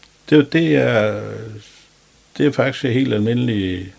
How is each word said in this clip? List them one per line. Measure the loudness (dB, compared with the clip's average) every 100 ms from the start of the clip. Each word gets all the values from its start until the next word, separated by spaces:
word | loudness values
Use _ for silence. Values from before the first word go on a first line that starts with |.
| -20 _ 2
det, | 4 4
det | 2 2 2
er, | 2 2 0 -4 -8 -12 -14 -16 -20 -20 -20 _ _ _ _ -2
det | 0
er |
faktisk | 2 -2 -2
et | -2
helt | 0 0
almindeligt | 0 0 0 0 -2 -2 -4 -10